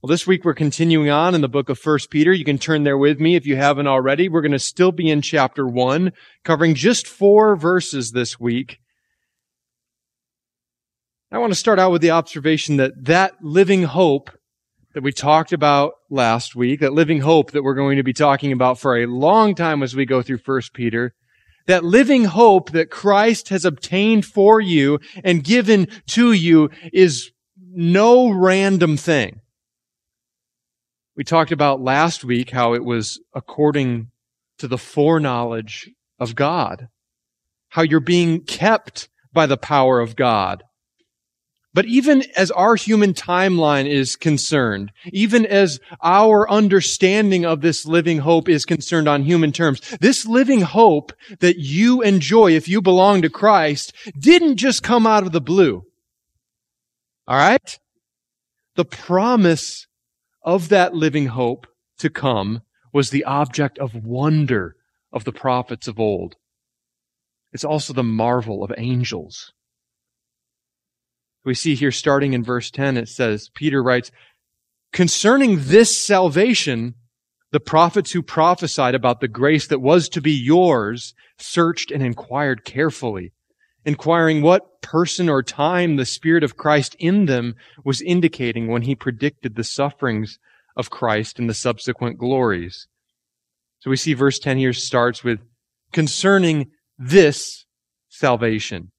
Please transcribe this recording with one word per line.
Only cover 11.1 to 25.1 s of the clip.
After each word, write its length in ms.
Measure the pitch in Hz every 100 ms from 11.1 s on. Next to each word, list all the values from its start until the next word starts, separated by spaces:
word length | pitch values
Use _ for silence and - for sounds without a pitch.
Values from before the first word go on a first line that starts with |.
| _ _
I 60 | -
want 160 | 240
to 60 | 185
start 200 | - 196
out 140 | 185
with 80 | 170
the 120 | 165
observation 680 | 165 160 156 143 156 - 143
that 260 | 131 135
that 300 | 127 170 190 -
living 400 | 156 160 190 196
hope 480 | 170 147 180 143 - _ _ _ _ _ _
that 80 | -
we 100 | 135
talked 400 | 135 139 156 160
about 400 | 170 147 143 143 - _
last 480 | 139 120 113 - 123
week, 240 | 123 139
that 140 | 147
living 260 | 143 156 156
hope 300 | 139 165 139
that 120 | 147
we're 120 | 135
going 240 | 135 139 139
to 40 |
be 120 | 131
talking 360 | 123 147 139 143
about 280 | 131 127 127
for 180 | 147 120
a 100 | 120
long 480 | 123 147 214 214
time 280 | 170 170 151
as 120 | 131
we 120 | 127 131
go 160 | 131
through 160 | 120 127
First 340 | - 135 117
Peter, 420 | - 120 113 120 _ _ _ _ _ -
that 180 | 180
living 400 | 170 208 262 277
hope 460 | 214 175 233 190 -
that 200 | 160 160
Christ 600 | - 202 202 220 220 -
has 160 | 190 175
obtained 580 | 143 - 185 208 226
for 340 | 196 - 202 220
you 400 | 202 165 139 147 -